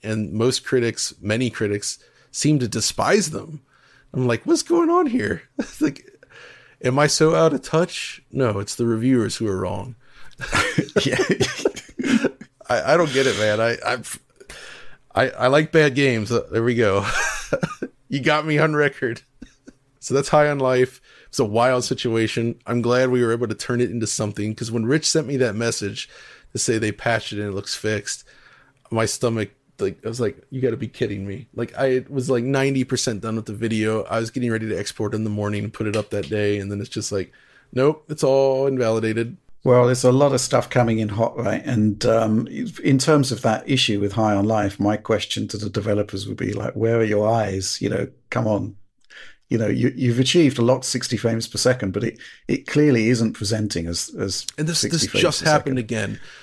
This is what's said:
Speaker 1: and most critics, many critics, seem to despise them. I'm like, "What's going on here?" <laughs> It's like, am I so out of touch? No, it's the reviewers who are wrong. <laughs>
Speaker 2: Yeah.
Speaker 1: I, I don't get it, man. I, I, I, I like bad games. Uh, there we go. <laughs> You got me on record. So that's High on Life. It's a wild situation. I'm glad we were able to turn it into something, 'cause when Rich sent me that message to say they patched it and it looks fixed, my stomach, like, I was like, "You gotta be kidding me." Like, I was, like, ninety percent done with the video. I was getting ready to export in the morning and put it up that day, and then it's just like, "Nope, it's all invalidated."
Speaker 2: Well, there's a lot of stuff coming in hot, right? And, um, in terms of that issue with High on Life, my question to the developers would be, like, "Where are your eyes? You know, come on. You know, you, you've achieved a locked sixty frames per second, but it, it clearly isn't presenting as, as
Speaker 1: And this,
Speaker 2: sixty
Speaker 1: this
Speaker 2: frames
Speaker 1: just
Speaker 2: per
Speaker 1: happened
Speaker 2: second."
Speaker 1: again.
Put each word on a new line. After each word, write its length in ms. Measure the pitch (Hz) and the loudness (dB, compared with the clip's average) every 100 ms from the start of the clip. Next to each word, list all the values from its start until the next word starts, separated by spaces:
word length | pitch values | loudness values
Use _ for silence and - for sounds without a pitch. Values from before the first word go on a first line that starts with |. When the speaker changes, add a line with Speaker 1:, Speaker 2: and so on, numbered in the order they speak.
Speaker 1:
and 300 | 107 110 98 | -6 -4 -2
most 300 | 104 123 127 - | 0 0 0 0
critics, 480 | 131 117 110 - - | 0 0 -2 -8 -6
many 280 | 101 113 123 | -4 0 -2
critics, 480 | - 107 104 - - _ _ _ | -2 -4 -2 -6 -12 _ _ _
seem 280 | - 147 147 | -2 2 2
to 80 | 117 | 2
despise 640 | 113 - - 127 214 165 | -2 -4 -2 2 2 0
them. 300 | 156 - 151 _ _ _ _ _ | -6 -12 -16 _ _ _ _ _
I'm 140 | 135 123 | -2 0
like, 180 | 117 - | 0 2
"What's 160 | 320 | 0
going 280 | - 339 330 | 2 2 2
on 180 | 349 302 | 2 2
here?" 360 | 240 208 - - | 0 -2 -4 -8
<laughs> 80 | - | -10
It's 240 | - - | -10 -2
like, 240 | 302 - - - - - - - _ - | -2 -2 -18 -20 -20 -20 -20 -20 _ -6
am 160 | 127 131 | 0 2
I 80 | 151 | 2
so 260 | - 160 | 4 4
out 200 | 165 165 | 6 4
of 80 | 269 | 2
touch? 580 | - 160 175 - - - _ | 0 0 0 -4 -12 -14 _
No, 280 | 135 123 98 | 0 0 0
it's 160 | 98 - | -4 -2
the 100 | 117 | 0
reviewers 520 | 110 123 127 107 - | 2 2 2 2 -2
who 100 | 110 | -2
are 100 | 95 | -2
wrong. 380 | 95 101 123 120 - - - - | -2 -4 -8 -14 -20 -18 -16 -12
<laughs> 640 | - - - - - 214 - | -4 -2 0 -2 0 0 0
Speaker 2:
Yeah. 120 | - - - 196 - - - - - - - - - - _ - | 0 0 0 -2 -2 -4 -4 -16 -6 0 2 0 -6 -20 _ -4
Speaker 1:
I, 240 | 120 120 | -2 2
I 40 | 165 | 4
don't 140 | 160 | 4
get 120 | 127 135 | 2 2
it, 100 | 101 | 2
man. 200 | 107 107 | 0 2
I, 180 | 113 117 110 | 0 0 -4
I, 120 | 120 - - _ _ - - - - - - _ | -4 -6 -14 _ _ -20 -20 -18 -16 -16 -18 _
I, 160 | - 127 | -2 -2
I 160 | - 123 | 0 2
like 240 | 147 156 | 4 4
bad 240 | 165 151 123 | 4 4 4
games. 360 | 139 113 104 | 2 2 0
Uh, 160 | 117 - | -2 0
there 120 | 113 | -2
we 120 | 117 120 | 0 2
go. 300 | 107 98 98 | 4 2 0
<laughs> 40 | 831 880 - - - - - - _ - | -2 -2 -4 -4 -4 -4 -8 -12 _ -6
You 100 | 139 | -2
got 260 | 131 151 156 | 2 2 2
me 120 | 151 | 2
on 160 | 156 151 | 2 2
record. 460 | 143 - 123 120 _ - - _ - _ _ _ | 0 0 -6 -6 _ -20 -20 _ -20 _ _ _
So 120 | - | -2
that's 140 | 135 147 | -2 4
High 220 | 151 147 | 4 4
on 100 | 143 | 2
Life. 400 | 131 127 127 - _ - - | 2 4 2 0 _ -20 -10
It's 100 | - | -2
a 60 | 110 | 0
wild 400 | 110 123 127 - | 4 4 4 0
situation. 720 | 120 123 113 110 - 117 - - | -2 0 0 0 0 -2 -4 -2
I'm 140 | 120 | 0
glad 280 | 120 123 131 | 2 2 4
we 140 | 127 | 2
were 80 | 120 | 2
able 160 | 117 113 | 0 -2
to 80 | 107 | -4
turn 240 | - 120 | -2 0
it 100 | 117 | 0
into 160 | 117 107 | -2 -4
something, 480 | - 107 104 104 | -2 -4 -4 -6
'cause 160 | 110 117 | -6 -6
when 160 | 117 113 | -2 0
Rich 200 | 156 - | 0 2
sent 180 | 160 131 | -2 0
me 100 | 139 | 0
that 180 | 123 104 | 0 0
message 540 | 117 - 101 107 - - - - - | -2 -2 -6 -8 -14 -16 -20 -20 -12
to 80 | - | -6
say 180 | - 110 | -2 0
they 140 | 107 | -2
patched 400 | 101 120 117 - | -2 -2 -2 -4
it 80 | 101 | -8
and 80 | 104 | -6
it 80 | 98 | -6
looks 180 | - | -8
fixed, 520 | - 107 107 - - - - - - _ _ - | -6 -2 -4 -4 -10 -12 -20 -20 -20 _ _ -6
my 140 | 113 113 | -2 -2
stomach, 460 | - 120 113 104 _ _ - | 0 -2 -2 -4 _ _ -6
like, 260 | 98 - 110 | -4 -4 -8
I 40 | |
was 100 | 117 | -4
like, 240 | 110 - - | -4 -4 -12
"You 100 | 131 | -4
gotta 160 | 123 120 | -2 -2
be 140 | 110 | -8
kidding 360 | - 113 101 98 | -4 -4 -4 -8
me." 220 | 98 113 - | -10 -12 -8
Like, 180 | 117 - | -8 -2
I 260 | 135 127 123 | 0 0 -2
was, 200 | 139 127 | -6 0
like, 140 | 123 | 0
ninety 400 | 123 139 139 135 | 0 0 2 0
percent 380 | 123 120 - 104 | -2 -2 -2 -4
done 160 | 113 110 | -4 -6
with 80 | 110 | -6
the 80 | |
video. 500 | 107 113 110 107 110 | -6 -2 0 0 -2
I 160 | - 113 | -2 -4
was 100 | 113 | -4
getting 220 | 131 120 | -4 -2
ready 160 | 110 110 | -2 -2
to 100 | 92 | -6
export 360 | 104 - 107 107 | -6 -4 -4 -2
in 80 | |
the 60 | 110 | -4
morning 340 | 104 104 104 | -2 -2 -4
and 80 | 104 | -6
put 160 | - 107 | -6 -4
it 80 | 110 | -4
up 140 | 101 | -4
that 180 | 104 95 | -6 -4
day, 300 | 107 104 104 | -2 0 -2
and 100 | 98 | -4
then 120 | 104 | -6
it's 80 | 98 | -6
just 240 | - - | -8 -4
like, 180 | 101 - _ _ _ _ | -4 -6 _ _ _ _
"Nope, 320 | 123 139 156 - | 2 2 2 -6
it's 160 | 151 139 | -2 2
all 420 | 135 135 131 139 | 4 4 2 0
invalidated." 680 | 131 113 113 110 110 117 - _ - | 0 2 2 0 -2 -4 -8 _ -4
Speaker 2:
Well, 220 | 135 123 123 | 4 6 6
there's 180 | 127 | 6
a 80 | - | 4
lot 220 | 131 143 | 6 6
of 80 | 135 | 4
stuff 300 | - 123 - | 2 0 2
coming 260 | 131 117 110 | 2 2 2
in 120 | 107 | 0
hot, 280 | 104 113 - | 0 -2 0
right? 240 | 101 107 | -2 -2
And, 400 | - 117 107 101 113 | -2 2 2 2 2
um, 400 | 113 110 110 117 - 233 - | 4 4 0 0 -6 -8 -4
in 140 | - 135 | 2 2
terms 340 | 165 151 127 | 4 4 4
of 120 | 117 | 0
that 260 | 117 110 - | 0 0 0
issue 300 | 135 - 101 | 0 2 0
with 140 | 101 | 0
High 200 | 110 107 | 0 2
on 120 | 101 104 | 2 2
Life, 340 | 110 101 - | 2 0 0
my 180 | 104 107 | 0 0
question 500 | - 107 - - 104 | 0 -2 0 -6 -6
to 80 | 104 | -6
the 120 | 107 | -6
developers 580 | 98 104 104 101 98 104 | -4 -2 -2 -2 -6 -8
would 100 | 101 | -6
be, 140 | 104 | -4
like, 220 | 107 117 - | -4 -4 -2
"Where 220 | 113 117 | 0 2
are 40 | |
your 280 | 110 104 107 | 2 2 2
eyes? 480 | 117 101 95 95 - | 2 0 -2 -4 -4
You 100 | 104 | -2
know, 180 | - - - - | -2 -6 -10 -6
come 160 | - 113 | -2 0
on. 280 | 104 104 - - _ _ - - - - | 0 -2 -10 -20 _ _ -20 -20 -18 -4
You 100 | 117 | -2
know, 80 | 107 | 0
you, 260 | 123 123 127 | 2 0 0
you've 220 | 123 117 | 0 2
achieved 380 | 131 175 147 123 | 2 4 4 4
a 60 | |
locked 220 | 117 135 - | 2 2 0
sixty 300 | 123 - 110 | -6 -4 -2
frames 300 | 117 113 - | 0 -2 -4
per 100 | 107 | -2
second, 320 | 127 123 98 | 0 0 -2
but 100 | 98 | -2
it, 140 | 110 - - - - | -4 -6 -18 -16 -4
it 180 | - - | -4 0
clearly 440 | 147 151 120 110 | 2 4 4 4
isn't 240 | 120 110 | 2 0
presenting 520 | - 101 110 104 87 82 | -2 -4 -2 -2 -4 -6
as, 240 | 87 - 220 | -6 -8 -6
as 300 | 98 - - - | -6 -6 -8 -6
Speaker 1:
And 100 | 156 | -4
this, 120 | 165 | -2
Speaker 2:
sixty 180 | - 160 | -2 -2
Speaker 1:
this 100 | - | -2
Speaker 2:
frames 100 | 151 | 0
Speaker 1:
just 220 | 165 - | 0 2
Speaker 2:
per 60 | 160 | 2
Speaker 1:
happened 260 | 151 147 131 | 2 2 -4
Speaker 2:
second." 80 | 113 110 104 | -4 -4 -4
Speaker 1:
again. 100 | 107 - - | -8 -14 -20